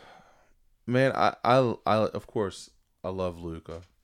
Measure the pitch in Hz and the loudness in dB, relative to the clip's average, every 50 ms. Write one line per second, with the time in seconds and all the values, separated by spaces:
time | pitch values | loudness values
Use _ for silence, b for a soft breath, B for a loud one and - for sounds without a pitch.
0 | B B B B B B B B B B B _ _ _ _ _ _ - 120 127 | B B B B B B B B B B B _ _ _ _ _ _ 0 2 2
1 | 135 135 - - 87 104 - - - 117 123 135 131 117 - - _ - 104 110 | 2 2 2 2 2 0 0 0 2 4 4 4 4 2 -2 -2 _ 2 2 2
2 | 107 - - 101 - - - 117 104 95 - - - - _ _ _ _ _ _ | 2 0 -2 -6 -10 -6 -4 -4 -4 -4 -6 -12 -18 -20 _ _ _ _ _ _
3 | - 92 95 95 92 90 85 85 87 85 82 80 - - 82 82 90 _ _ _ | -10 -8 -4 -4 -4 -4 -6 -8 -10 -10 -10 -10 -12 -14 -16 -16 -16 _ _ _